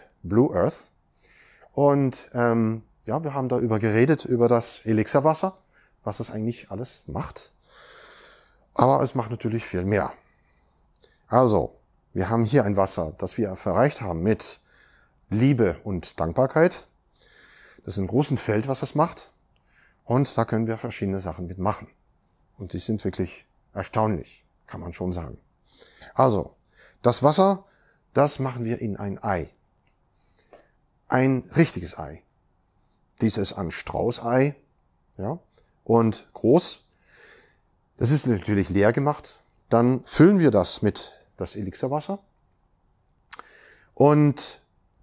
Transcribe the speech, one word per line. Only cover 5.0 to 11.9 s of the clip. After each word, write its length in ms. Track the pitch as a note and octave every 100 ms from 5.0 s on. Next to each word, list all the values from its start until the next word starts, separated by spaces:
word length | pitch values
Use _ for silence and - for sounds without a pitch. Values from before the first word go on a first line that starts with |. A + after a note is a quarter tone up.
| G#2+ C#3+ D3 D#3 F#3+ - _ _ _ _
was 160 | - G2+
es 120 | A2+
eigentlich 400 | G#2+ A2 A#2 -
alles 320 | G2 B2+ - -
macht. 480 | F#2+ - - - _ _ - - - - - - - _ _ _
Aber 300 | - B2 C#3
es 100 | C3
macht 160 | C3 A2
natürlich 360 | A#2 A2+ A2+ -
viel 180 | F2+
mehr. 280 | F#2 G2+ C#2+ - _ _ _ _ _ _ _ _ - _ _
Also, 480 | A#2 B2+ G2+ - - _